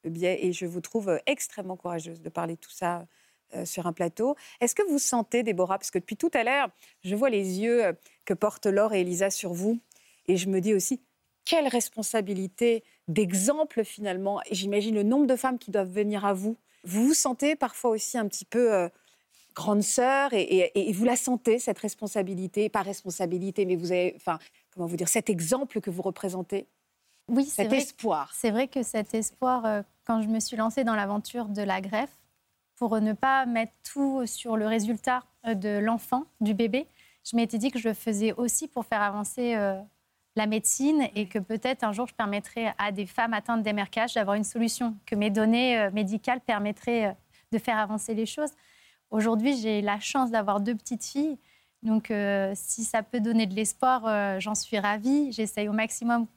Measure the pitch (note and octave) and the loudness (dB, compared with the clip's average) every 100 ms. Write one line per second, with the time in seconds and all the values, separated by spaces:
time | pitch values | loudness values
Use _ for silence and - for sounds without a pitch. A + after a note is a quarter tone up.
0 | D#3+ E3 F3+ F#3 F#3 E3+ F3 F3 - A3+ | -8 -2 0 0 -2 -2 -6 -8 -4 -4
1 | G3 E3 - C#4+ - - F#3 F#3 F3+ E3+ | 0 -2 0 -2 -4 -10 -12 -10 -8 -8
2 | E3 E3 E3 E3+ E3 E3 - - F3 F3 | -8 -14 -10 -6 -6 -8 -12 -6 -4 -4
3 | F3 _ _ _ _ - F3+ - E3+ E3 | -10 _ _ _ _ -10 -8 -6 -6 -2
4 | E3+ - A#3+ D4 - - A#3 - G4+ C#4+ | -4 -2 -2 -2 -8 -4 -2 0 2 2
5 | - A#3+ G#3+ A#3 A3 F3+ F3+ G3 - F#3 | 2 0 0 0 0 0 0 0 -2 -6
6 | - G#3+ E4 C#4 A3+ C#4 A#3+ _ - _ | -4 -2 0 2 2 2 0 _ -20 _
7 | F#3 G#3 C4+ G#3+ F#3+ F#3 A3+ A#3+ G3+ E3+ | -4 0 2 2 0 -2 2 2 2 -2
8 | _ _ - F#3 G#3 - G#3 G3 G#3+ G#3 | _ _ -4 0 0 0 0 2 4 2
9 | F3+ F3 G3 F#3+ F#3 F3 G3+ A#3 _ _ | 0 0 0 0 -6 -2 0 -2 _ _
10 | _ _ - F#3 F#3+ F#3+ F#3 G3+ - C4 | _ _ 0 0 2 0 2 2 0 -4
11 | _ _ _ _ - E4 C#4+ A#3+ A3+ - | _ _ _ _ 0 2 2 0 -2 -6
12 | G3+ A3 G3 F#3+ F#3+ - A#3+ A3+ _ _ | -2 -2 -2 -4 -6 0 2 2 _ _
13 | - E3 G3 F#3 G3+ D4+ D4+ - G#3 - | -2 0 2 2 2 2 0 -2 -4 -4
14 | G#3 F#3 G3 G3+ - F#3+ F#3+ G3+ G#3+ G#3+ | -6 -2 -2 -4 -4 -6 0 0 0 0
15 | G3+ C4 C#4 B3+ C4 B3 - G3+ F#3+ F#3 | 2 4 4 2 0 -4 -2 -2 -2 -2
16 | G#3 G#3 G3+ F#3+ G3+ A3+ _ _ F3+ G3 | -2 0 0 0 -2 -4 _ _ -4 2
17 | B3 D#4+ C4+ B3 C#4+ D#4 A#3+ - B3 A3 | 4 4 2 2 0 2 -2 0 0 0
18 | - B3 G#3 - - A#3 A#3+ G3+ F3 _ | -2 -4 -4 -6 -4 2 4 4 0 _
19 | _ _ _ _ _ - - G#3 G3+ - | _ _ _ _ _ -6 2 2 4 2
20 | B3 C4+ C#4 A3 - F#3 F3+ G3+ G3 F#3 | 4 4 2 2 4 4 4 2 0 2
21 | A#3 B3 - B3 - A#3 - F#3+ G#3 - | 2 2 2 0 2 2 2 -2 -4 -6
22 | G#3 A3 F#3 F#3 F#3 G#3 G#3+ G#3+ F#3+ G3 | -4 -2 -2 -2 -4 0 0 0 -4 -6
23 | F#3+ E3 F3+ F3+ F#3+ F#3+ F#3+ F3+ E3+ F3+ | -8 -4 -2 -2 -2 -2 0 0 2 2
24 | F3+ - - D#3+ - _ _ - E3+ F3 | 0 -2 -6 -6 -8 _ _ -8 -6 -2
25 | F3+ A#3+ - F3+ D#3+ B3+ C#4 A3 - F3 | 0 0 2 -2 0 0 0 -4 -4 -4
26 | F#3+ F3+ G3 F#3 F3 G3 - _ _ _ | -6 -4 -6 -6 -4 -6 -6 _ _ _
27 | _ _ - A#3+ C#4 - A3+ C4+ C#4+ - | _ _ 0 0 2 0 2 2 0 -4
28 | A3+ D#3 C#3 - A#3 G#3+ C4 C4+ A#3 A3+ | -2 0 -2 -2 0 0 0 -2 -4 -4
29 | G#3 A3+ G#3+ _ B3+ B3+ A3+ G#3 G3+ _ | -2 -2 -4 _ 0 0 0 -2 -6 _
30 | - A3+ G#3+ A3+ - A3 A3 C4+ A#3 G#3+ | -2 0 2 0 -2 -2 0 2 0 2
31 | G3+ G#3 - A#3+ G#3+ G3+ G3+ F#3+ F#3+ G#3+ | 0 -2 -4 -8 -6 -4 -2 -2 0 -2
32 | C#4 _ _ _ _ _ _ _ A#3 A3 | -2 _ _ _ _ _ _ _ 0 2
33 | G#3+ G#3+ C4+ C4+ B3+ A3+ A3+ _ - C#4 | 2 2 2 4 2 0 -2 _ -10 -2
34 | C#4 C4+ A#3+ - A#3+ A3 G#3+ A3+ G#3 A3+ | 0 0 -4 -6 -2 0 2 2 0 0
35 | - B3 - _ A#3 G#3 G#3 G#3 G#3+ A3+ | 0 -2 -4 _ -4 -2 0 0 0 0
36 | - B3+ D#4 _ G#3+ G#3 A#3 B3 D#4+ _ | 0 -2 -2 _ 0 2 2 0 -4 _
37 | - _ - A#3 A3+ A3+ C4 B3 A3 G#3 | -20 _ -2 0 0 0 -2 0 -2 -2
38 | - G#3 A3 - A#3+ - D#4 B3 A3 G#3+ | -2 0 0 0 -2 -2 -4 -8 -2 0
39 | G#3 G#3 G#3 - A#3+ A3+ G3+ F#3+ G#3 _ | 0 -2 -6 -4 -2 0 0 -2 -8 _
40 | _ _ _ A3 G#3+ G#3+ - - C#4 D#4 | _ _ _ -2 0 0 0 2 4 4
41 | B3 G#3 G3 G#3+ F#3 A3 B3 C4 A3 G3+ | 2 -2 -2 -4 -4 -4 -2 0 -2 -2
42 | B3 - G#3 G3+ - - A3 - G#3 G3 | -6 -4 -2 -2 -6 -4 -4 -2 -4 -2
43 | F#3+ - A#3 G#3+ G#3 A#3 G#3+ G#3 G3+ - | -6 -2 0 -2 -2 -2 0 -2 -2 -2
44 | A#3 A#3 G3 G3+ G3+ A#3 A#3 - A#3+ G#3 | 0 0 0 0 0 0 -2 0 -4 -4
45 | - G#3 G#3 G3+ A3 A#3 B3+ A#3 G3+ G3+ | -4 0 2 4 4 4 4 2 2 0
46 | G3 G#3+ - B3+ - G#3 G#3 G#3 - A#3 | 0 -2 -2 -2 0 -2 -2 -4 -2 0
47 | G#3 F#3+ _ _ _ A3+ - A3 G#3 G#3+ | 0 -4 _ _ _ -2 0 0 0 -4
48 | - A3 A3+ - D4+ - _ _ _ _ | -4 -4 -4 -4 -6 -6 _ _ _ _
49 | _ A3 A3 A3+ A#3+ C4+ A3 G#3 G3+ G#3 | _ 0 2 2 2 2 0 0 0 -2
50 | - C#4 B3+ A3+ G3+ G3+ G3+ A3+ - A#3 | -2 0 0 0 2 0 0 -2 -6 -8
51 | - C#4 D4+ C4+ _ _ _ _ A3+ A3 | -6 -2 -2 -4 _ _ _ _ 0 0
52 | G#3+ G#3 G3+ G3+ G3 G3+ - - A3+ A3+ | 2 -2 0 0 0 -4 -6 -6 -2 -2
53 | G#3+ B3 A3 A3+ G#3+ F#3+ G#3+ - B3+ B3+ | -2 -2 2 2 2 0 -2 2 2 2
54 | A3 G#3 G3+ F#3+ G3 G#3+ - G#3+ G3+ G#3+ | 2 0 0 -2 -2 -4 -2 0 0 0
55 | A#3 C#4+ C#4+ A3+ G#3+ - G#3 A3 A3 - | 2 2 2 -2 -4 -2 0 0 -2 -2
56 | A#3 A#3 A3+ | 0 2 0